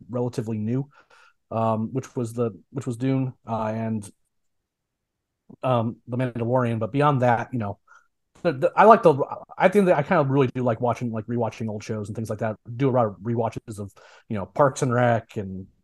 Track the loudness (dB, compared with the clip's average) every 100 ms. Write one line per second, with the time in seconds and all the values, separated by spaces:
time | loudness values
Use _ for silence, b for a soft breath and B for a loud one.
0 | -10 -6 -4 -6 -6 -6 -4 -4 -6 b
1 | b b b _ _ -2 -2 -2 -4 -6
2 | -8 -8 -8 -4 -6 -6 _ -10 -8 -4
3 | -2 -2 -4 -8 -8 -6 -4 -4 -4 -6
4 | -8 _ _ _ _ _ _ _ _ _
5 | _ _ _ _ _ -6 0 0 0 -6
6 | -8 -4 -4 -4 -2 0 0 -2 -2 2
7 | 2 4 2 2 -2 -6 -6 -10 _ b
8 | b _ _ _ -4 0 0 6 8 10
9 | 8 4 -2 -6 -14 0 2 4 4 2
10 | 2 2 2 2 2 2 -2 0 -2 -2
11 | -4 -6 -6 -4 -4 -4 -8 -6 -8 -8
12 | -8 -8 -8 -4 -6 -6 -12 -2 2 2
13 | 2 -2 -4 -2 -2 -6 -12 -12 -12 -14
14 | b b _ -8 -6 2 2 2 0 2
15 | 4 2 -2 -10 -8 -10 -14 _